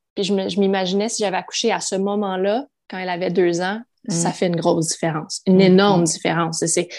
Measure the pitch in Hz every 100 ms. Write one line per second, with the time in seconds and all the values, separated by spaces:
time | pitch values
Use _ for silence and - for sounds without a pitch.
0 | _ - 190 196 196 185 196 196 180 196
1 | 220 - 202 185 - - 233 180 - 190
2 | 196 202 196 185 196 226 285 _ - 185
3 | 185 175 185 180 175 170 180 214 - _
4 | - 170 170 - 185 170 170 170 160 -
5 | 165 151 - - - 185 180 185 208 185
6 | 165 - 180 165 165 165 170 175 170